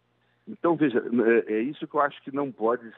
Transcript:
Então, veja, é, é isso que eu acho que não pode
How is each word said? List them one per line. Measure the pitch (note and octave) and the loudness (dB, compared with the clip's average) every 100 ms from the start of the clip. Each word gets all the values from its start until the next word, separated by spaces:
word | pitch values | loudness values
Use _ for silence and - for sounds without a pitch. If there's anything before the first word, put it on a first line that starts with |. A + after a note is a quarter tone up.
| _ _ _ _ - | _ _ _ _ -20
Então, | - E3+ D#3 | -4 0 2
veja, | D3 A#2 - A#2+ A2 A#2 - | 2 0 0 2 4 4 2
é, | G#2+ | -2
é | |
isso | B2+ D3+ D#3 | -4 -6 -6
que | D3+ | -2
eu | |
acho | C#3 - | -2 -2
que | - | -10
não | C#3 C#3 | -6 -6
pode | A2 A2 A#2+ A2+ | -2 -2 -2 -6